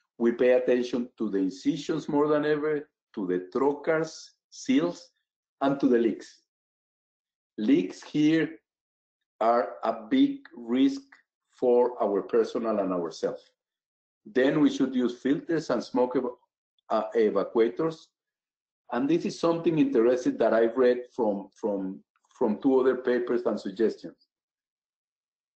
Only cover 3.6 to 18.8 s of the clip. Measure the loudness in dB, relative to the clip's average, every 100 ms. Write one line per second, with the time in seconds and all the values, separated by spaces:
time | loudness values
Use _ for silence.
3.6 | 0 0 -2 -2 -2 -10 -20 _ _ -8
4.6 | 0 0 0 -4 -16 _ _ _ _ -4
5.6 | -2 2 4 4 2 -2 -10 _ _ _
6.6 | _ _ _ _ _ _ _ _ _ -4
7.6 | 2 2 2 -8 -6 0 2 2 0 -8
8.6 | _ _ _ _ _ _ _ -2 2 2
9.6 | 0 -4 -6 -6 0 2 2 0 -14 -14
10.6 | -4 2 2 0 -12 -20 _ _ _ _
11.6 | 2 4 2 0 -2 -2 0 0 0 -2
12.6 | -2 -2 -2 -4 -6 -6 -6 -6 _ _
13.6 | _ _ _ _ _ _ -4 0 2 4
14.6 | 2 2 -2 0 -2 -2 -2 -2 -2 -4
15.6 | -2 -4 -2 -2 0 -2 -4 -8 _ _
16.6 | _ _ -4 -4 0 2 2 2 0 2
17.6 | 0 0 -4 -6 -16 _ _ _ _ _
18.6 | _ _